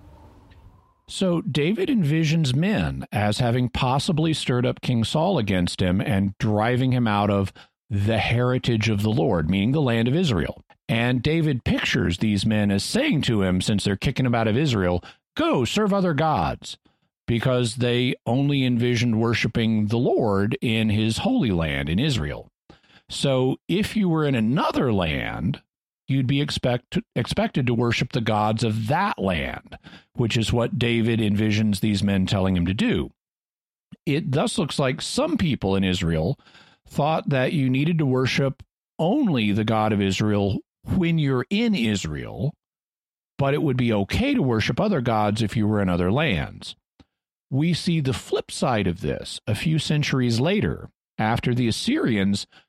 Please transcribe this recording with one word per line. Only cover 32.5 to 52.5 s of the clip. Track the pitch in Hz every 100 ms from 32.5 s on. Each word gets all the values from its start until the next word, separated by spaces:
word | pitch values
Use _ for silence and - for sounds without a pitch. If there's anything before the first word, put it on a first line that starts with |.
| 90
him | 85
to |
do. | 101 233 95 - _ _ _ _ _ _ _ _ -
It | - 143 185
thus | 131 123 -
looks | 156 -
like | 135 156
some | - - 320 294
people | 165 107 95 95
in |
Israel | 95 90 82 80 80 139 - - - _ -
thought | - 147 165 -
that | 135 131
you | 151 131
needed | 131 151 160
to | 139
worship | 127 127 - 139 - - _ _ -
only | 160 285 233 131 104
the | 101
God | 110 110 110
of | 104
Israel | 95 95 107 104 101 294 - _ - 185
when | 170 165
you're | 139 127 -
in | 202 233
Israel, | 185 113 101 80 73 57 53 135 - _ _ _ _ _ _ _ -
but | 139
it | 143
would | 156 127
be | 120
okay | 104 98 101 269
to | 254
worship | 135 110 - 123
other | 214 165
gods | 120 110 104 110
if | 104 117
you | 104
were | 104
in | 95
other | 87 90
lands. | 127 160 85 53 50 - - _ _ - _ _ _ -
We | 135 165
see | 156 - 165
the | 131
flip | 104 - 392 -
side | - 151 110 92
of | 85
this | 73 64 - - -
a |
few | 104 165 156
centuries | - 151 - 131 120 113
later, | 156 208 87 - - _ _ -
after | 110 117 139
the | 123 117
Assyrians | - - 311 156 104 98 101 -